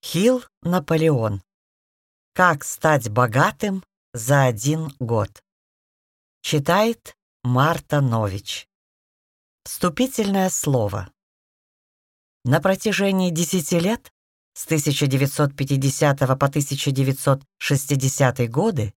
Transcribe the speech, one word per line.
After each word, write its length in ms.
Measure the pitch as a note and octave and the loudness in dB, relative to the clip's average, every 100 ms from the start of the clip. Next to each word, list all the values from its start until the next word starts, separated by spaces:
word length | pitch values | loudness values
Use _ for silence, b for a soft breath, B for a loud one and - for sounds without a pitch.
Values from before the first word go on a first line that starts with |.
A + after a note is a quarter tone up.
| - | -4
Хилл 380 | D#3+ G#3+ B3+ - _ | 2 2 2 -2 _
Наполеон. 800 | E3 F3+ D3+ D#3+ D#3+ C#3 A2 G2+ _ _ _ _ _ _ _ _ _ | -2 -2 0 2 2 2 0 -4 _ _ _ _ _ _ _ _ _
«Как 300 | - F#3 D3 | 2 2 2
стать 460 | - - D#3+ D3 A2 | -6 -2 2 2 0
богатым 760 | G#2 B2 A#2 F3 - G#3+ F#3+ - _ _ | 0 0 2 0 0 -4 -6 -10 _ _
за 320 | - A2+ C#3 C3 | -10 0 4 4
один 480 | A2 C3 D#3 D#3 - | 0 -2 -2 -4 -8
год». 440 | A#2+ A2+ G#2+ - _ _ _ _ _ _ _ _ _ _ | -4 -2 -2 -8 _ _ _ _ _ _ _ _ _ _
Читает 760 | - D#3 C#3 F3+ A3 A#3 - - _ _ | -4 -2 2 2 2 -2 -12 -20 _ _
Марта 560 | B2 B2 D3 E3 - D3 | -2 2 2 0 -2 0
Нович. 680 | C3+ A2+ G#2+ F#2+ - - - _ _ _ _ _ _ _ _ _ | 2 0 -2 -4 -10 -14 -14 _ _ _ _ _ _ _ _ _
Вступительное 840 | - - F3+ D3+ C4 - G3+ G3 F#3 | -16 -4 -4 0 -2 0 0 2 0
слово. 600 | - - C3+ G#2 G#2 F#2+ _ _ _ _ _ _ _ _ _ _ _ _ _ A#2+ | 0 0 0 0 -4 -10 _ _ _ _ _ _ _ _ _ _ _ _ _ 0
На 160 | D3+ | 2
протяжении 680 | F#3+ F#3+ A3 F#3+ G3 F#3+ F#3 | 2 0 0 0 0 2 0
десяти 480 | D#3+ E3+ F#3 D3+ F3 | 0 -2 -2 0 0
лет, 320 | F3 A#3 - _ _ _ _ | 0 -2 -8 _ _ _ _
с 120 | - - | -18 -2
тысяча 420 | D#3+ D3 C#3+ C#3+ | 0 0 0 0
девятьсот 480 | C3+ C#3 - D3 - | 2 0 0 -2 0
пятидесятого 800 | C3+ C#3 C3+ - D3+ C#3 C3 C3 | -2 0 0 2 0 2 0 2
по 120 | C#3 | 2
тысяча 440 | C#3+ C#3+ C#3 - | 0 -2 -2 -2
девятьсот 520 | C3+ C3+ C3+ - C3+ - _ | 0 0 0 0 0 -2 _
шестидесятый 920 | - C#3 - C#3+ C3 - C3+ A#2+ A#2+ | -2 -2 0 0 0 2 0 2 -2
годы 460 | A#2+ G#3 E3+ G2+ | 0 -2 -2 -4